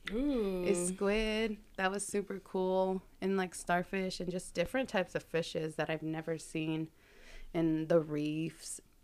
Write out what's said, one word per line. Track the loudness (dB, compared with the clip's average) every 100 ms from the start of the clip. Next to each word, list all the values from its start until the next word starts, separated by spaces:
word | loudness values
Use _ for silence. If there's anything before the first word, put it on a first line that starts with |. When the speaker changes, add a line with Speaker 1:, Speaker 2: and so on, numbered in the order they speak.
| -6
Speaker 1:
Ooh. | 0 2 2 2 2
Speaker 2:
A | 2
squid. | 2 2 0 2 2 2 2 0 -2 -8 -2
That | 0
was | 0 -2
super | -2 -2 -6
cool. | -4 0 2 4 4 2 -4 -4
And, | 0 2
like, | 0 -4
starfish | 0 0 0 -2 -2 -4
and | -4
just | -4 -4
different | -2 0 0 0
types | 0 0 -2
of |
fishes | -2 -2 -2 -2 -2
that | -2 -2
I've | -2
never | -2 -4 -4 -6
seen | -4 -4 -2 -2 -4 -8 -20 -20 -18 -14 -6
in | 2 2 2 4
the | 4
reefs. | 4 0 -2 -2 -4 -6 -10 -12 -14 -8